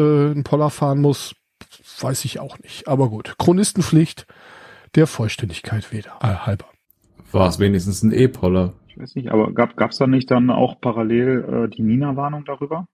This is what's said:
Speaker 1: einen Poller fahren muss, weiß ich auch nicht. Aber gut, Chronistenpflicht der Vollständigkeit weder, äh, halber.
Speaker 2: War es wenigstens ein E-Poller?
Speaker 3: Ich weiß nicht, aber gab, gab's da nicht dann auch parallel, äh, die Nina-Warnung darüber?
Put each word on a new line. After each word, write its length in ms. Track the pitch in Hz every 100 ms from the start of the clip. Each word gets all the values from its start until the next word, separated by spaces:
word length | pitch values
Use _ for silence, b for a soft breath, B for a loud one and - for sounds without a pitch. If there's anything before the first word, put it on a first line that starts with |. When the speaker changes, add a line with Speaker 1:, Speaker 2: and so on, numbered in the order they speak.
| 151 147 147
Speaker 1:
einen 140 | 147
Poller 260 | 135 147 151
fahren 300 | - 143 139
muss, 340 | 143 135 - - _ _ - - - -
weiß 240 | 127 131
ich 160 | 123 -
auch 180 | 139 -
nicht. 280 | - - -
Aber 220 | 135 131
gut, 260 | 107 - -
Chronistenpflicht 880 | - 180 202 - 160 156 160 - - B B B B B B
der 120 | - 156
Vollständigkeit 840 | - 107 - 101 85 - 107 -
weder, 200 | 107 - -
äh, 240 | 120 95 -
halber. 200 | 101 - _ _ _ _ _ -
Speaker 2:
War 160 | 95 92
es 100 | 85
wenigstens 440 | 101 98 92 95
ein 100 | 110
E-Poller? 600 | 110 127 - 90 92 90 - _
Speaker 3:
Ich 160 | -
weiß 140 | 131 -
nicht, 140 | 117
aber 220 | 110 107
gab, 240 | - 117 -
gab's 220 | 113 -
da 80 | 131
nicht 240 | 131 127
dann 180 | 123 123
auch 320 | 117 123 -
parallel, 840 | 131 113 110 117 127 127 - 123 113
äh, 20 |
die 140 | 101
Nina-Warnung 600 | 110 123 143 135 143 147 143
darüber? 400 | 139 143 156 180